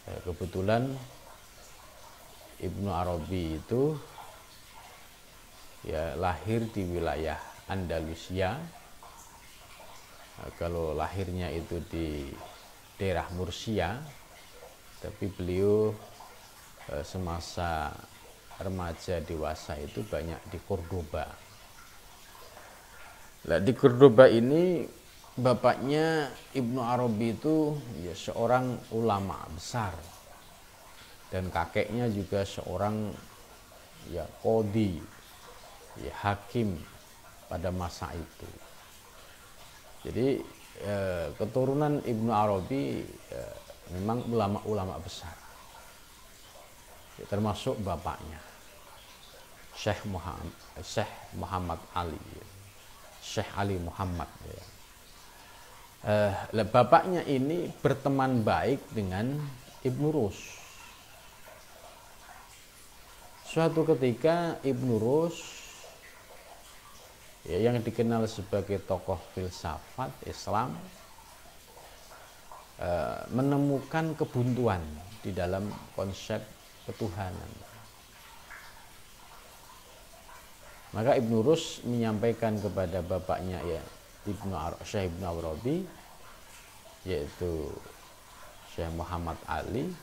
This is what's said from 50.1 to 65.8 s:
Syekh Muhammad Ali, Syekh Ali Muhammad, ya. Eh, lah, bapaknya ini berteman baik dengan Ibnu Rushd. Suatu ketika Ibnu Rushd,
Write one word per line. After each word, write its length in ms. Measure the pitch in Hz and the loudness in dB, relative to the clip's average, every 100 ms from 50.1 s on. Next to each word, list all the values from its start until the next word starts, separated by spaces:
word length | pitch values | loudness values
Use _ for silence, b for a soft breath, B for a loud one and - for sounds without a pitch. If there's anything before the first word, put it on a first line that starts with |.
| 90 90 69 80 - - - 87 | -4 -4 -6 -8 -10 -16 -14 -6
Syekh 240 | - 104 - - | -2 -4 -6 -12
Muhammad 480 | 92 90 95 90 82 - - | -8 -4 -2 -2 -4 -4 -4
Ali, 240 | 87 76 - - - - - - - - - - - | -2 -4 -10 -14 -14 -16 -18 -20 -20 -18 -20 -16 -6
Syekh 240 | - 98 - | -4 -4 0
Ali 240 | 101 95 | 0 0
Muhammad, 480 | 85 - 95 87 71 - - | -2 -2 -2 0 -4 -8 -12
ya. 180 | - - - - - - B B B B B B B B - | -12 -14 -18 -20 -20 -20 B B B B B B B B -6
Eh, 320 | 110 104 104 98 - | 2 6 6 2 0
lah, 160 | 107 104 | 0 6
bapaknya 560 | - 120 165 185 180 | 8 10 10 8 0
ini 480 | - 135 135 170 156 - | 2 2 4 0 -2 0
berteman 640 | 143 131 139 139 131 123 | 2 4 2 4 4 4
baik 400 | 110 87 92 135 - | 6 4 4 2 0
dengan 480 | 110 95 92 117 143 147 127 - - 127 | -2 0 0 0 -2 -4 -8 -16 -4 -2
Ibnu 240 | 127 147 | 2 2
Rushd. 480 | 156 107 - - - - - - - - - - - - - - - - - - - - - - - - - - - - - - - - | 4 2 0 -12 -14 -16 -18 -18 -18 -20 -20 -20 -18 -18 -18 -20 -20 -18 -18 -20 -20 -18 -18 -18 -20 -20 -20 -20 -20 -20 -18 -18 -18 -4
Suatu 400 | - 165 156 151 | 4 6 6 6
ketika 720 | 147 131 117 160 170 170 151 135 | 8 6 6 6 6 4 0 0
Ibnu 320 | 127 127 110 | 2 4 4
Rushd, 480 | 113 143 170 170 - - - - | 6 6 4 0 -10 -12 -14 -16